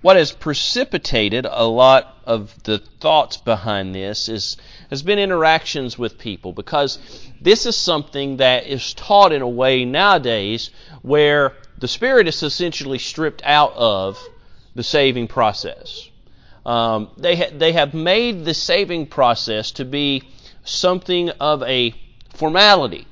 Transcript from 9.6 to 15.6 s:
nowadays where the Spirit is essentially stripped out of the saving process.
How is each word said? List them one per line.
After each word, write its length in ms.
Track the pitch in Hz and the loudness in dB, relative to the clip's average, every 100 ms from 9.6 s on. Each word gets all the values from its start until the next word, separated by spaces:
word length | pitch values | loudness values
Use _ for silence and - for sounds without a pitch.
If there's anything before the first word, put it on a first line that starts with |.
| 131 131 | 2 2
nowadays 840 | 123 143 202 185 123 110 98 113 - - - 147 | 0 2 4 4 2 -2 -2 -4 -8 -16 -20 -18
where 500 | 120 147 147 147 139 - - - | 0 4 4 4 0 -2 -20 -10
the 80 | 127 | -8
Spirit 400 | - 247 262 180 | -2 2 4 2
is 120 | 151 | 0
essentially 540 | 151 - 175 151 139 131 | -6 -4 -6 -6 -8 -8
stripped 440 | - - 156 - | -8 -6 -6 -4
out 300 | - 147 147 - | 2 4 2 2
of 420 | 117 98 95 98 - - - - - | 0 0 -4 -8 -18 -20 -20 -20 -18
the 100 | 117 | -10
saving 440 | 117 156 139 123 113 | -2 2 2 0 -4
process. 800 | - 110 104 | 0 0 0